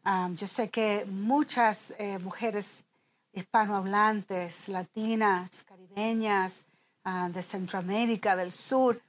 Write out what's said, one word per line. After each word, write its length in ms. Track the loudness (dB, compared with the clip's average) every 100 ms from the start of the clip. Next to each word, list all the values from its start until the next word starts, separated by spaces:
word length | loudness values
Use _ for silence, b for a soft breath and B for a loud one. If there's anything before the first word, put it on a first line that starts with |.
Um, 320 | 0 0 0 -4
yo 120 | -2
sé 220 | -2 -2
que 360 | 0 0 0 -4
muchas, 840 | -4 0 2 2 2 4 4 2 -2
eh, 220 | -6 -6
mujeres 640 | -8 -4 -4 -2 -4 -4 _ _ _ _ _
hispanohablantes, 1400 | -12 0 0 2 -2 0 4 4 2 -4 -6 -4 -6 -4
latinas, 960 | -6 -6 -4 -2 2 4 2 -2 -12
caribeñas, 1000 | -12 -20 -12 -4 -2 0 0 0 2 -2 _ b b b -6
ah, 240 | -4 -4
de 100 | -4
Centroamérica, 960 | -4 -4 -4 -4 -2 0 0 0 2 0
del 160 | 2
sur 500 | 2 2 4 4 2